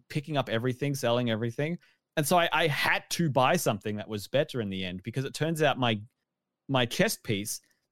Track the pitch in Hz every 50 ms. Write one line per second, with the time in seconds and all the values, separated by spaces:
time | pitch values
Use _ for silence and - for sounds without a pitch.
0 | _ - - 151 147 - 151 139 127 - 107 113 120 131 123 - 143 143 143 135
1 | - 117 117 123 123 120 110 107 120 117 113 - 147 156 175 - _ _ _ _
2 | _ _ - 160 151 - 185 175 170 165 - 156 170 160 139 - - - 175 202
3 | - - - - 170 156 120 135 127 139 175 185 - 147 113 101 - 110 104 107
4 | 101 - 110 104 98 - - 135 156 - - 127 107 98 95 95 95 90 90 92
5 | - - - 131 131 139 - - 151 160 170 151 151 139 123 131 127 120 113 104
6 | 107 - _ _ _ _ _ _ _ _ _ _ _ - 135 127 123 120 - -
7 | 185 226 - - - - 110 98 101 - - - _ _ _ _ _ _